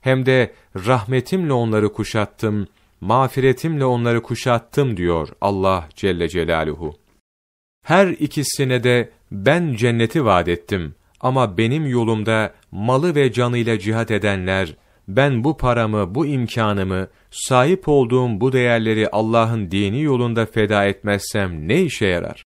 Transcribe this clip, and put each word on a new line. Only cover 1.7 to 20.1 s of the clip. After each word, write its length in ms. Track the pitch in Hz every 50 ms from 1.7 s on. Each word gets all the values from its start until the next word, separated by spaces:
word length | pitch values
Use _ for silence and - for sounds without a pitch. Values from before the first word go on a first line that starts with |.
| 110 107 107 104 -
kuşattım, 720 | - 107 - - 110 104 - _ _ - 110 104 104 98 - _ _ _ _ _ _
mağfiretimle 840 | - 92 110 127 135 127 - 139 127 135 127 - - 165 165 147 135
onları 380 | 131 123 120 117 120 117 117 113
kuşattım 720 | - 123 113 - 131 123 117 113 _ - - 143 131 110 90
diyor 320 | 90 85 85 82 76 69 - _
Allah 480 | - 101 101 95 95 95 95 90 80 78 -
Celle 320 | - - 98 92 87 87 82
Celaluhu. 680 | 82 90 82 80 82 80 80 78 76 76 85 76 71 _ _ _ _ _ _ _ _ _ _ _ _ _ _ _ _ _ _
Her 220 | - 156 185 202 185
ikisine 760 | 170 - 147 143 - - 139 - - - 139 131 127 127 113
de 260 | 123 123 123 113 - _ _ _ _
ben 420 | - 101 95 127 147 175 175 160 127
cenneti 520 | 104 117 120 117 117 117 110 - 170 139
vaat 220 | 110 95 90 87 85
ettim 480 | 87 - - - 104 95 85 76 76 _ _ _ _ _
ama 360 | - 127 131 135 127 107 92 82
benim 300 | 113 113 131 156 160 143
yolumda 680 | 123 120 117 110 113 110 107 107 113 110 110 95 - _ _ _
malı 440 | - 92 104 117 127 131 151 180 165
ve 160 | 147 139 127
canıyla 480 | 107 120 123 120 123 120 117 117 113 107
cihat 320 | 95 104 110 113 113 107
edenler, 640 | 113 101 98 107 101 95 92 90 95 95 95 82 73 _ _ _ _ _ _ -
ben 360 | 95 127 139 143 135 117 113
bu 140 | 147 156 -
paramı, 580 | - 127 120 120 113 107 107 107 101 85 92
bu 100 | 131 165
imkanımı, 840 | - 147 131 120 110 - 120 113 107 104 98 95 92 95 92 95 - _ _ _ _
sahip 560 | - - - - 131 127 127 151 185 185 - -
olduğum 540 | 147 143 131 113 123 127 127 123 113 95
bu 120 | 113 131 131
değerleri 560 | 131 123 123 120 117 110 110 110 107 107 -
Allah'ın 640 | - 104 110 110 113 117 113 113 117 113 101 85
dini 300 | 85 98 104 98 101 131
yolunda 440 | 156 151